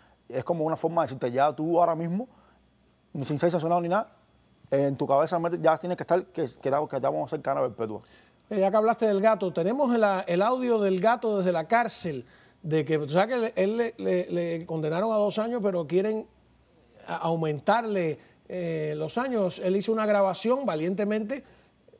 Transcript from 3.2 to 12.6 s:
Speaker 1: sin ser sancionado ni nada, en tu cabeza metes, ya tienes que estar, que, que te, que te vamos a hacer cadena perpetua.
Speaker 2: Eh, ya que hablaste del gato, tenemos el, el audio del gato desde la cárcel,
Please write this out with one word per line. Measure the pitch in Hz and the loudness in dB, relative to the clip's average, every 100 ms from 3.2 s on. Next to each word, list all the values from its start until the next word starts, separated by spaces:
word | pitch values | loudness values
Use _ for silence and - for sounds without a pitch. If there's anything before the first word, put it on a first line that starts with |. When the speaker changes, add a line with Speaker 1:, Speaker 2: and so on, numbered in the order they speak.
Speaker 1:
sin | 127 147 | -4 0
ser | 175 | 2
sancionado | 170 160 175 | 2 2 0
ni | 170 | 2
nada, | 196 226 _ _ _ _ _ - | -2 -2 _ _ _ _ _ -2
en | 139 139 139 | 0 2 0
tu | 139 | 2
cabeza | 139 156 170 | 2 2 0
metes, | 170 170 | -2 2
ya | 156 160 | 2 2
tienes | 175 175 | 0 -6
que | |
estar, | 151 175 185 | 0 0 0
que, | - | -4
que | 139 - 139 | -6 -4 -2
te, | 139 156 | 0 0
que | 139 | -2
te | 131 | -2
vamos | 156 | -2
a | |
hacer | 147 156 | -4 -6
cadena | 135 143 | -2 -2
perpetua. | 127 101 113 104 - - _ _ _ | -2 -2 -6 -6 -12 -20 _ _ _
Speaker 2:
Eh, | 214 | 0
ya | 190 | 2
que | 214 | 4
hablaste | 220 226 220 | 2 2 2
del | 196 | 4
gato, | 214 220 190 | 4 2 0
tenemos | 165 170 254 269 | -2 -2 0 2
el, | 240 208 190 190 | 2 2 0 0
el | 175 | 0
audio | 208 254 247 226 | 2 2 0 2
del | 202 185 | 2 2
gato | 214 233 226 208 | 2 2 0 0
desde | 185 | 2
la | 170 156 | 0 2
cárcel, | 233 233 - 175 135 120 - - _ | 2 2 -4 -6 -8 -10 -20 -20 _